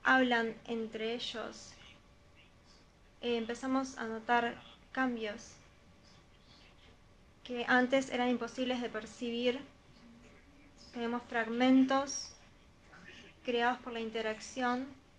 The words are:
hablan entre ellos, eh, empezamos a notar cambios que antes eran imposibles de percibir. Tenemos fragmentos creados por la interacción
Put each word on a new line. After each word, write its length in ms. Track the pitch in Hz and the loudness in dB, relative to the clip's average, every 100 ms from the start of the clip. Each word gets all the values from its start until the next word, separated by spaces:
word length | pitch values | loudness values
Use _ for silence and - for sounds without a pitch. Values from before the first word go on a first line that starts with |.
hablan 520 | - 262 254 233 226 220 - | 4 6 6 4 0 -4 -6
entre 460 | 226 220 220 220 | -6 -6 -4 -4
ellos, 580 | 240 - 226 - 233 - - - - - - - - - - - - - - - - | -4 -6 -8 -10 -12 -16 -20 -20 -20 -20 -20 -20 -20 -20 -20 -20 -20 -20 -20 -20 -8
eh, 160 | 240 233 | -2 -2
empezamos 600 | 226 240 262 262 262 - | -2 -4 0 0 0 -6
a 80 | 226 | -6
notar 500 | 226 220 240 233 - - - - | -6 0 2 2 -4 -14 -20 -10
cambios 640 | - 262 233 214 220 - - - - - - - - - - - - - - - - - - - - | -2 0 0 -6 -8 -14 -20 -20 -20 -20 -20 -20 -20 -20 -20 -20 -20 -20 -20 -20 -20 -20 -20 -20 -20
que 220 | - 240 240 | -10 -4 4
antes 420 | 247 247 269 262 | 4 6 2 2
eran 200 | 240 247 | 0 2
imposibles 520 | 240 233 - 254 247 | 2 -2 -4 -2 -2
de 80 | 233 | -4
percibir. 680 | 220 220 - 240 233 247 262 285 - - - - - - - - - - - - | -6 -10 -8 -4 0 0 0 -4 -20 -20 -20 -20 -20 -20 -20 -20 -20 -20 -20 -14
Tenemos 280 | 240 233 240 | -6 -4 -4
fragmentos 1120 | - 240 220 233 254 262 262 269 277 - - - - - - - - - - - - - | -4 -2 0 4 8 8 8 4 0 -4 -8 -14 -20 -20 -20 -20 -20 -20 -20 -20 -20 -14
creados 360 | - 240 240 247 | -2 2 2 0
por 140 | 247 | -4
la 60 | 233 | -6
interacción 840 | 226 226 220 214 - 262 247 247 277 277 - | -6 -4 -4 -6 -8 -2 0 0 -4 -12 -20